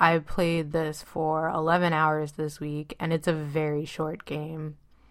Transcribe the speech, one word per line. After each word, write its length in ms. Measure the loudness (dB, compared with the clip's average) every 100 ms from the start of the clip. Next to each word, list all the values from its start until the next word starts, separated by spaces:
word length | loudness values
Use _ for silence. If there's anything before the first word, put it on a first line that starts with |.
I 180 | 4 4
played 540 | 2 0 2 0 0
this 300 | -2 -2 -6
for 480 | -8 -4 -2 0 0
eleven 420 | 0 2 4 4
hours 400 | 4 4 2 -2
this 260 | -4 -6 -6
week, 380 | -6 -6 -8 -6
and 140 | -2
it's 160 | 0 2
a 60 |
very 500 | 0 -2 0 0 0
short 400 | -4 -4 -6 -6
game. 540 | -8 -8 -6 -8 -10 -12 _ _ -20